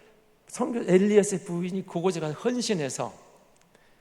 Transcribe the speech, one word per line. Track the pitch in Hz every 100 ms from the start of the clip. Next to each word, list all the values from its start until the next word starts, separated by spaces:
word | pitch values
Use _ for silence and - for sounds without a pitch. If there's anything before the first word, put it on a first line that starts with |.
| _ _ _ _ -
선교 | - - 226
엘리야스의 | - 185 208 208 190 185
부인이 | - 175 180 190
그곳에 | - 170 185 170
가서 | 156
헌신해서 | 143 240 247 226 185 135 - 117 - - - _ _ _ _ _ _